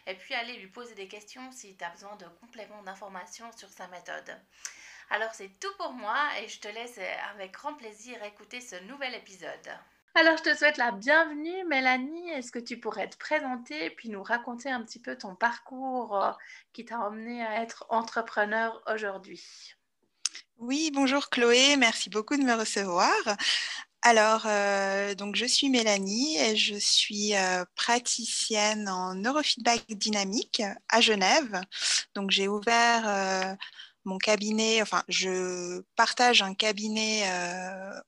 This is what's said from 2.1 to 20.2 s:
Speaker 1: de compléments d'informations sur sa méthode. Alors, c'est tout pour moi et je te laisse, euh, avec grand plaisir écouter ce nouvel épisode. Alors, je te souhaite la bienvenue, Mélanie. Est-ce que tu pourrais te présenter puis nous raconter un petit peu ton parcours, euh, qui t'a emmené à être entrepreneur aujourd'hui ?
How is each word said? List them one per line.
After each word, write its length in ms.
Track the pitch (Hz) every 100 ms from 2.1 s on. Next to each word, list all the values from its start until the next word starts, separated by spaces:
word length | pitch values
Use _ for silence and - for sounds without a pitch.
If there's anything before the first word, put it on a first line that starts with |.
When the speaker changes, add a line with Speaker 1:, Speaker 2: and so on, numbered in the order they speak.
| 208
Speaker 1:
de 100 | 170 170
compléments 420 | 233 226 202 208
d'informations 680 | 190 190 202 190 202 - 233 226
sur 140 | 190
sa 160 | - 185
méthode. 480 | 180 - 156 170 170 _ _ - - - - -
Alors, 180 | 208 226
c'est 180 | - 196 -
tout 120 | 381 392
pour 160 | 320
moi 240 | 247 208 247 294 208
et 80 | 214
je 120 | -
te 80 | 214
laisse, 300 | 220 240 220
euh, 160 | 185 - -
avec 180 | 208 190
grand 220 | - 294
plaisir 420 | - 226 202 240 226
écouter 360 | 208 208 202 247
ce 160 | 247 180
nouvel 300 | 190 277 262
épisode. 360 | 220 - 185 151 143 - - - _ _ 339
Alors, 200 | 320 320
je 60 |
te 120 | 320 294
souhaite 200 | 294 294
la 160 | 240
bienvenue, 720 | 196 226 311 320 294 320 370 359
Mélanie. 600 | 269 262 254 262 339 349
Est-ce 220 | 294 247
que 80 | 247
tu 180 | 233 240
pourrais 300 | 226 208 180
te 80 | -
présenter 760 | - 302 269 247 240 294 330
puis 180 | - 233
nous 140 | 202
raconter 480 | 214 233 240 240 269
un 120 | 254
petit 180 | 226 -
peu 160 | - 254
ton 180 | 208
parcours, 840 | 185 233 - - 254 262 254 233 202
euh, 100 | 196 - - - _
qui 120 | -
t'a 140 | 226 226
emmené 460 | - 220 226 240
à 180 | 226 214
être 240 | 233 - -
entrepreneur 920 | 226 233 233 226 - 208 220 226 220 -
aujourd'hui ? 840 | 220 208 190 185 175 - - - - _ _ _ _